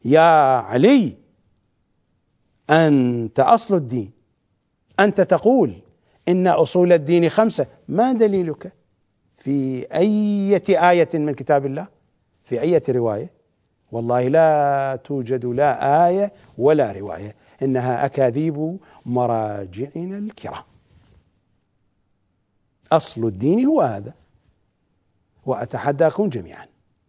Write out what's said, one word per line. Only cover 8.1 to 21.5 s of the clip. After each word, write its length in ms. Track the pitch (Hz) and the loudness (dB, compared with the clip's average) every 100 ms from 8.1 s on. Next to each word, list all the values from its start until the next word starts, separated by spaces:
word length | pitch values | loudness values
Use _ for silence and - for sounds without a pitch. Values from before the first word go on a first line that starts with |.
دليلك؟ 600 | 233 214 196 165 143 185 - _ _ _ _ _ _ | 2 0 0 -4 -8 -14 -20 _ _ _ _ _ _
في 480 | 135 139 131 127 - | -6 -4 -4 -6 -6
أية 960 | 156 208 214 208 202 196 196 - 170 175 | -2 0 0 -2 -2 0 0 2 4 4
آية 180 | 175 156 | 4 2
من 200 | 160 151 | 0 -4
كتاب 320 | 135 135 143 135 | -4 0 0 -2
الله؟ 220 | 139 - _ _ _ _ _ | -8 -12 _ _ _ _ _
في 160 | - 117 | -8 -4
أية 220 | 156 165 - | 0 0 0
رواية؟ 420 | 123 117 104 175 _ _ _ _ _ _ | -2 -2 -4 -8 _ _ _ _ _ _
والله 360 | 117 117 123 127 | -8 -2 -2 2
لا 720 | 156 160 151 143 139 135 131 | 2 4 2 0 -2 -4 -8
توجد 400 | - 143 117 127 | -8 -8 -6 -6
لا 640 | 120 123 147 113 135 151 175 | -4 -2 0 0 0 2 2
آية 240 | 190 202 - _ - | 0 -4 -8 _ -2
ولا 340 | 139 156 113 | 2 2 0
رواية، 440 | 95 101 82 104 - _ - | -4 -12 -12 -14 -18 _ -8
إنها 440 | 135 127 127 123 139 | -4 -2 -2 -4 -4
أكاذيب 720 | 143 127 127 160 143 160 190 _ _ 120 | 0 -2 0 -4 -4 -8 -10 _ _ -6
مراجعنا 1120 | 123 120 113 107 104 95 95 139 165 180 202 | -2 -2 -2 -4 -8 -12 -12 -12 -10 -12 -12
الكرام". 460 | 208 - - - - _ _ _ _ _ _ _ _ | -14 -14 -16 -16 -18 _ _ _ _ _ _ _ _